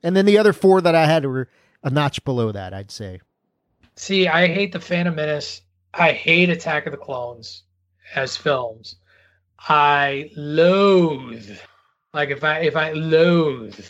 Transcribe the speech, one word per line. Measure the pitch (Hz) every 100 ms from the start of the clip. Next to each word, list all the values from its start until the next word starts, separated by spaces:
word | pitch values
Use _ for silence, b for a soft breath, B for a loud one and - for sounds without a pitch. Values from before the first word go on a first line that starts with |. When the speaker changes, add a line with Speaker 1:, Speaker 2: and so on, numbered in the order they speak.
Speaker 1:
And | 170 190
then | 196
the | 202
other | 214
four | - 190 190
that | 175
I | 165 156
had | 160
were | 139 131 123 _ _ _
a | 143
notch | 139 143 -
below | - 123 113
that, | 101 92
I'd | 95 101
say. | - 101 92 _ _ _ _ _ _ _ -
Speaker 2:
See, | - 196 180
I | 165 175
hate | 180 202
The | 180
Phantom | - 175 175
Menace. | 156 151 147 143 - _ _ _
I | - 170
hate | - - 165 180
Attack | 170 165 151 147
of |
the | 139
Clones | - 127 120 117 113 - _ _ _ _ -
as | - 131 -
films. | 156 135 120 113 113 - _ _ _ _ _ _
I | - 151 147 143 143 139 151 -
loathe | 147 151 175 190 202 190 165 139 127 113 98 101 b b b b _
like, | 151 143
if | 139
I, | 151 156
if | 160 147
I | 156
loathe | 156 160 160 170 170 156 127 110 107